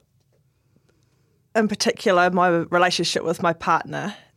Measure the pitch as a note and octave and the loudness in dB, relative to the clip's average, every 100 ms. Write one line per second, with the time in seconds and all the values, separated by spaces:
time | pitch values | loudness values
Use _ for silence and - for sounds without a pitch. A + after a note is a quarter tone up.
0 | _ _ _ _ _ _ _ _ _ _ | _ _ _ _ _ _ _ _ _ _
1 | _ _ _ _ _ A3+ G#3+ G#3 A3+ - | _ _ _ _ _ -2 -2 0 -4 0
2 | A3 F3+ F3+ F3+ F3+ E3+ E3 F3 F3+ F3 | 2 4 2 2 2 2 0 2 2 0
3 | E3+ - - E3+ E3+ E3 - E3 - D3 | -2 -2 -4 -2 -2 -2 -2 -2 -2 -8
4 | E3 - _ | -10 -12 _